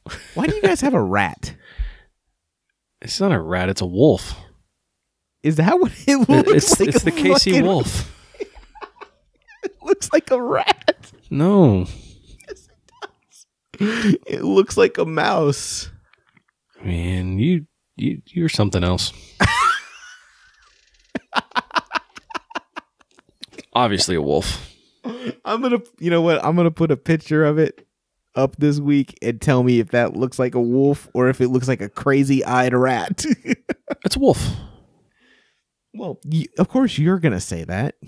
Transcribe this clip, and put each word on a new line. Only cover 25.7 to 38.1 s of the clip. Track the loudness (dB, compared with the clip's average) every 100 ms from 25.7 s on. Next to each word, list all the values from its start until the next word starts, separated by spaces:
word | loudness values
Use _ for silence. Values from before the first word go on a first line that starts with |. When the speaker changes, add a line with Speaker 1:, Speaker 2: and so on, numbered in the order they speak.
| -2 -4 _
Speaker 2:
you | 0
know | 2
what? | 2 2
I'm | 0 2
gonna | 2
put | 2 0
a | 0
picture | 0 -2 0 2
of | 2 2
it | 0 -2 _ _ _ _ _
up | -2 -2 0
this | 0 2
week | 2 0 0 -4
and | -6 -2
tell | 0 2
me | 4 2
if | 2
that | 0 0 -2
looks | -6 -2
like | -2
a | -2
wolf | 0 2 2 0 -4
or | 0 0
if | 2
it | 0
looks | 0 0
like | -4
a | -6
crazy-eyed | -6 0 2 2 0 0 0 2
rat. | 2 2 0 -4 -4 -2
<laughs> | -4 -4 -6 -6 -12 -10 -8
Speaker 1:
It's | -4 2
a |
wolf. | 2 2 -2 -6 -12 -20 _ _ _ _ _ _ _ _ _ _ _
Speaker 2:
Well, | -14 -12 -12
y-, | -6 -6 -6 -4
of | -2
course | 0 0 0
you're | 0 0
gonna | 0 -2
say | -6 -10
that. | -6 -6 -6 -8 -20